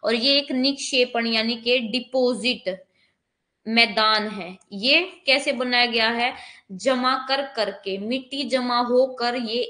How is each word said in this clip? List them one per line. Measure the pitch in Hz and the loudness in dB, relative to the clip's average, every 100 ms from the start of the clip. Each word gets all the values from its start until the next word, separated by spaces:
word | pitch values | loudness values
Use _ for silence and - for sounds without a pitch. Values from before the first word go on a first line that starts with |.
और | - 233 | -2 0
ये | 254 277 | 2 2
एक | 285 | 2
निक्षेपण | 254 262 277 - 262 247 233 233 | 0 0 -2 -2 0 0 0 0
यानी | 226 226 240 | 0 0 -2
कि | 233 254 | 0 0
deposit | 226 247 247 262 247 233 226 208 - 185 - _ _ _ _ _ _ _ - | 0 -4 -2 0 2 2 -2 -2 -4 -8 -12 _ _ _ _ _ _ _ 0
मैदान | 226 233 202 214 214 208 | 2 4 4 2 2 0
है। | 202 175 190 _ | -6 -10 -14 _
ये | 202 240 311 370 - - | -4 2 2 2 -4 2
कैसे | 262 285 | 2 2
बनाया | 247 247 247 240 | -2 0 2 2
गया | 226 226 | 2 0
है? | 233 240 277 - - _ | 0 -2 -4 -14 -20 _
जमा | 190 262 254 254 262 - | -4 0 2 2 0 -2
कर | 269 277 - | -2 -2 -4
करके, | 202 202 - 196 | -4 -4 -6 -6
मिट्टी | 208 262 254 277 | -4 -4 -4 -6
जमा | 262 254 247 240 | -2 -2 0 0
होकर | 247 247 262 254 240 247 | 2 4 2 0 -2 -2
ये | 226 233 240 | -4 -4 -4